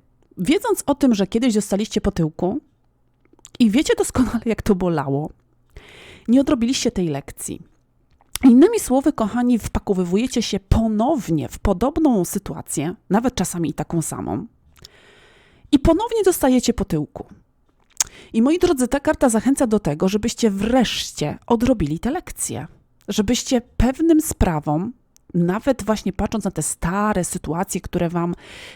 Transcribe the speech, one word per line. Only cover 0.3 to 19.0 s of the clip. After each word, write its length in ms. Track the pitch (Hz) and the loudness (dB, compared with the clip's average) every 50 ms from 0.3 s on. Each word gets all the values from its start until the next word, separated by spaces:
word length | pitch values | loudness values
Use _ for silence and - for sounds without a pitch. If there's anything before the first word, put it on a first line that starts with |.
| _ - | _ -4
wiedząc 460 | 185 170 311 403 - 480 392 - - | 0 0 0 2 0 0 -2 -2 0
o 100 | - 285 | -2 -2
tym, 200 | - - 262 226 | 2 2 2 2
że 120 | 190 196 - | 2 0 -2
kiedyś 260 | - 233 254 254 202 | 0 0 0 2 2
dostaliście 480 | 214 202 - 202 190 220 - - 214 | 0 0 0 -2 -2 -2 -2 -4 -2
po 100 | - 202 | -2 -2
tyłku 480 | - - 165 151 - - - 180 220 302 - _ _ _ _ _ _ _ _ _ _ _ _ _ _ _ - - - - | 0 0 -2 -2 -2 -2 -4 -4 -4 -4 -8 _ _ _ _ _ _ _ _ _ _ _ _ _ _ _ -20 -10 -2 2
i 100 | 247 214 | 2 4
wiecie 240 | 196 262 320 - 466 - | 4 2 2 2 2 0
doskonale, 440 | 381 - - 233 254 - - 226 - | 0 0 0 0 0 0 0 -2 -2
jak 160 | 233 208 - | -4 -4 -2
to 140 | - - 202 | 0 0 0
bolało, 540 | 180 190 180 170 151 135 139 139 139 151 - - _ _ _ _ _ _ _ - - - - - - - - - - - - | 2 0 0 0 -2 -2 -2 -2 -4 -4 -6 -10 _ _ _ _ _ _ _ -20 -20 -20 -20 -20 -20 -20 -20 -20 -8 0 2
nie 140 | 233 269 | 4 4
odrobiliście 500 | 277 294 311 240 226 233 262 - - 240 | 4 4 2 0 0 0 -2 0 -2 -2
tej 160 | - 196 180 160 | -2 -2 -2 -4
lekcji. 540 | 143 139 151 - - - - - - - - _ _ _ _ _ _ _ _ _ _ _ _ _ - - - | -4 -6 -8 -12 -14 -12 -12 -12 -12 -12 -16 _ _ _ _ _ _ _ _ _ _ _ _ _ -2 4 6
Innymi 360 | 269 233 254 311 440 480 415 | 8 8 10 8 6 6 2
słowy, 340 | - - 247 269 277 311 277 | 0 0 0 2 2 2 0
kochani, 460 | - 220 202 220 240 247 247 247 214 | 0 -2 -2 0 0 0 2 0 0
wpakowywujecie 800 | - - - - - - 202 185 185 175 180 208 247 254 - 247 | 0 -2 -6 -4 -2 -2 0 0 0 0 0 0 0 0 -2 -2
się 180 | 208 - - 190 | -2 -2 -4 -6
ponownie 880 | - - - 226 226 226 214 202 226 277 330 262 - - 165 151 123 - | 0 2 2 2 4 2 0 0 0 0 0 -2 -2 -2 -2 -2 -2 -6
w 100 | - - | -8 -4
podobną 640 | - 208 196 180 233 269 311 320 320 294 240 196 175 | -2 -2 0 0 -2 -2 0 2 2 4 4 2 0
sytuację, 720 | - - 202 - - - - - - - - 139 170 180 - _ - | -2 -4 -6 -6 -8 -10 -10 -10 -8 -6 -4 -4 -4 -6 -8 _ 0
nawet 260 | 185 220 240 254 - | 0 0 2 0 -2
czasami 340 | - 185 - - 175 170 143 | -2 -4 -4 -4 -4 -4 -4
i 40 | 160 | -4
taką 280 | - 147 - - 165 | -6 -6 -4 -4 -4
samą, 460 | 156 - - - - 67 90 117 202 233 _ _ _ _ _ - - - _ _ _ - - _ _ _ _ _ _ _ _ _ - - | -4 -4 -6 -8 -6 -4 -4 -4 -6 -10 _ _ _ _ _ -20 -20 -20 _ _ _ -20 -20 _ _ _ _ _ _ _ _ _ -2 2
i 80 | - 269 | 2 4
ponownie 440 | - 330 320 359 440 480 466 453 392 | 4 4 2 2 0 -2 -2 0 2
dostajecie 480 | 381 339 - - 269 254 247 - - 233 | 2 2 2 2 2 2 2 2 0 -2
po 120 | - 202 | -2 -2
tyłku. 400 | - - 151 147 - - - - - - - _ _ _ _ _ _ _ _ _ _ _ - - - - - - - - | -4 -2 -4 -4 -6 -10 -14 -16 -18 -20 -20 _ _ _ _ _ _ _ _ _ _ _ -8 -8 -8 -10 -20 -14 -4 0
I 80 | 226 | 2
moi 180 | 226 277 330 359 | 2 2 4 4
drodzy, 280 | - 349 339 254 247 240 | 2 2 2 2 0 -2
ta 120 | - | -2
karta 300 | 277 | -2